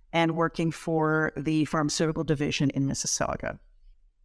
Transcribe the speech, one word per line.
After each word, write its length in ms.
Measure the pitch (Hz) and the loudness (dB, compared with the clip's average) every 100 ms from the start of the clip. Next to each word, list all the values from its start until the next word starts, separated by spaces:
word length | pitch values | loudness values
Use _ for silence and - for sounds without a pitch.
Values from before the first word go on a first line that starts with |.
| - | -6
and 240 | 165 165 160 | 0 0 2
working 340 | 165 - 165 | -2 0 -2
for 600 | - - 160 156 156 156 - | -2 -2 0 2 2 0 -2
the 300 | 143 156 147 | 0 2 2
pharmaceutical 580 | 160 147 - 160 160 | 2 0 0 0 0
division 460 | 160 143 147 - 143 | 0 0 0 2 0
in 180 | - 135 | 2 0
Mississauga. 720 | - - - - - - - - - - - - _ | -2 -2 -2 -2 -2 -6 -8 -14 -20 -20 -20 -20 _